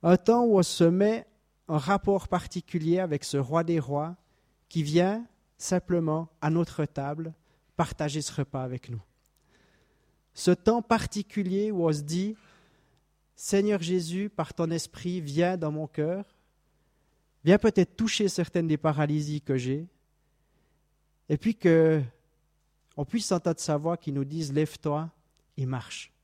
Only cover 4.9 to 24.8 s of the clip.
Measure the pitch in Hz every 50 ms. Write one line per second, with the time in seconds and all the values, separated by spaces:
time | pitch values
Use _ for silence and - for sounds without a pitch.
4.9 | 151 170 175 190 202 220 233 - _ _ _ _ _ _ - - 190 180 - -
5.9 | 180 170 160 156 156 160 165 160 _ _ - 151 160 165 175 - - - 156 139
6.9 | _ - 139 139 147 156 165 160 160 _ _ _ _ _ _ _ _ - 170 143
7.9 | - - 156 147 139 156 147 - - - 139 - - 135 131 127 123 123 - -
8.9 | 120 110 - _ _ _ _ _ _ _ _ _ _ _ _ _ _ _ _ _
9.9 | _ _ _ _ _ _ _ _ _ - - 185 180 - _ 214 226 240 226 _
10.9 | 226 226 - - - 208 202 _ - 208 202 185 185 196 208 214 214 185 170 165
11.9 | 151 147 147 147 160 175 190 208 220 - _ _ _ _ _ _ _ _ _ _
12.9 | _ _ _ _ _ _ _ _ _ _ - - - 196 196 208 208 196 165 160
13.9 | 180 185 170 160 170 185 202 208 _ - 160 - - - 170 160 165 165 - -
14.9 | _ - - 143 175 185 160 143 139 151 170 175 185 185 160 151 147 156 156 143
15.9 | _ - 151 156 175 190 202 _ _ _ _ _ _ _ _ _ _ _ _ _
16.9 | _ _ _ _ _ _ _ _ _ _ _ 147 185 208 - 226 202 - 180 -
17.9 | - - 226 220 - - 214 196 - - 175 - - 180 165 160 156 147 - 160
18.9 | 151 143 156 147 147 151 147 147 147 151 - - 139 131 123 127 135 143 165 180
19.9 | _ _ _ _ _ _ _ _ _ _ _ _ _ _ _ _ _ _ _ _
20.9 | _ _ _ _ _ _ _ _ 151 147 - 220 220 - - 185 165 160 160 160
21.9 | 156 156 139 120 - _ _ _ _ _ _ _ _ _ _ _ _ _ _ _
22.9 | _ - 143 - - 233 208 - 196 175 - 175 165 - - - 156 147 147 165
23.9 | 170 170 _ - 139 139 139 139 147 165 160 143 139 143 156 151 - -